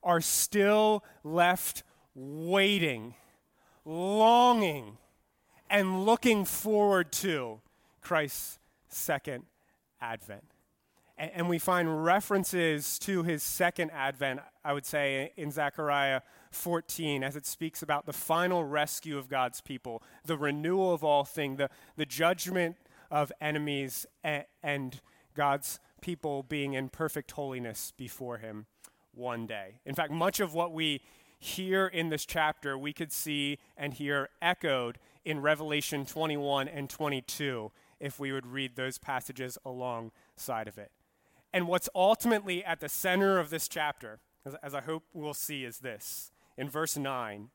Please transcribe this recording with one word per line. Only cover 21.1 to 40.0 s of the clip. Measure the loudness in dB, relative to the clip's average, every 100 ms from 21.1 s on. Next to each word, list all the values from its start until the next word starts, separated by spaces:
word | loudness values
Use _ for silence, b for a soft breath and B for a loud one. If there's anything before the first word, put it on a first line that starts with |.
| 4
things, | 2 -2 -4 0
the, | -2 B B -6
the | -6
judgment | 2 2 2 -2 0 0 -2 b b b
of | 0 0 -2
enemies, | -2 -2 0 -2 -4 -6 -10 _
a-, | -4 -4 -6 _
and | -4 -2 -4 -8 _ b b
God's | 0 2 2 -2 -10 b b
people | -8 -6 -4 -4
being | -4 -4 -2
in | -2 -6
perfect | -4 -4 -4 -10
holiness | -8 -6 -6 -8 -8 -10 -10
before | -14 -10 -10 -8
him | -10 -12 -14 B B B B
one | -10 -6 -4 -6
day. | -8 -10 -14
In | -8
fact, | -2 -2
much | 2 0 2
of | -2
what | 0 -2
we | 0 0 0 b b b b
hear | -10 -6 0 2 2
in | 0 -2
this | -2
chapter, | -2 0 0 0 -4 -4
we | -6
could | -6 -6
see | -6 -2 -2 -2 -4 b -8
and | -8
hear | -4 0 0 0 _
echoed | 0 0 0 0 -2 -6 b b
in | -6 0
Revelation | 2 2 2 -2 0 -4 -4
twenty-one | -2 -2 0 0 0 0
and | -4 -8
twenty-two, | -4 -2 -2 -4 -4 -2 -2 -6 _ b b
if | -10 -6
we | -6
would | -6 -6
read | -6 -6
those | -4 -6 -6
passages | -4 -4 -4 -8 -8 -8
alongside | -12 -8 -6 -6